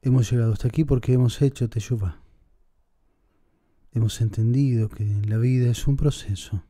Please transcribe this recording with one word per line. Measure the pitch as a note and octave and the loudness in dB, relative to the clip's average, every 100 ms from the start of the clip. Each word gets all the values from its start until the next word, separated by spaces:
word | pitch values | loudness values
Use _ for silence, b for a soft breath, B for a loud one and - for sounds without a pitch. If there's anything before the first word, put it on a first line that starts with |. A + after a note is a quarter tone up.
Hemos | C3 B2+ A2 | 2 2 2
llegado | A#2+ A2+ | 0 0
hasta | G#2+ B2 | 0 -2
aquí | - | 0
porque | D3+ C3 - | 0 0 2
hemos | B2+ B2 - | 2 2 2
hecho | C#3+ - A#2 | 0 0 -4
teshuvá. | A2+ - A#2+ F#2+ - - _ _ _ _ _ _ _ _ _ _ _ _ _ _ _ _ | -4 -4 -2 -4 -6 -20 _ _ _ _ _ _ _ _ _ _ _ _ _ _ _ _
Hemos | A#2 A2 - | -2 -2 0
entendido | A2+ G#2 A2+ B2+ C#3 A#2 A2 | -2 0 0 2 2 0 -2
que | - | -4
la | G#2 G#2 G#2+ A2 | -4 -2 -2 0
vida | B2 B2+ A#2+ | 2 2 2
es | A#2 - | 2 0
un | C3+ | 2
proceso | C#3+ - - G2 - F#2+ - | 0 -2 -6 -8 -6 -8 -10